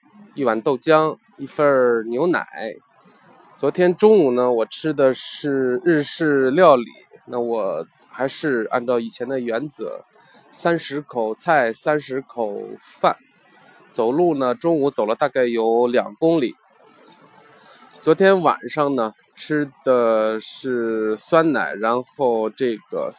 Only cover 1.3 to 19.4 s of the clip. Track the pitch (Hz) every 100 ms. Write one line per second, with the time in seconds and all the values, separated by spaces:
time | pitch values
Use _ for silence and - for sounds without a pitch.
1.3 | - 135 - 143 135 123 117 110 120 175
2.3 | 123 - 76 107 - _ _ _ _ _
3.3 | - - - 139 180 180 165 - 214 139
4.3 | 123 123 117 110 - 156 143 135 123 -
5.3 | - 147 135 127 123 175 156 143 - 156
6.3 | 139 131 147 170 127 113 - _ - -
7.3 | 127 120 113 95 80 82 _ _ - 135
8.3 | - 156 120 104 131 120 120 113 - 123
9.3 | 135 117 113 147 - 95 53 - _ _
10.3 | - _ - 170 165 - 143 147 123 110
11.3 | 110 175 151 117 110 160 151 143 131 -
12.3 | 120 107 101 104 107 - - 175 - _
13.3 | _ _ _ - - - - 113 143 175
14.3 | 143 127 120 170 160 139 131 107 120 147
15.3 | 131 123 113 113 117 123 120 101 104 165
16.3 | 165 117 - _ _ _ _ - - -
17.3 | - - - - - - - 156 160 190
18.3 | 190 151 - 120 156 143 131 110 - _
19.3 | -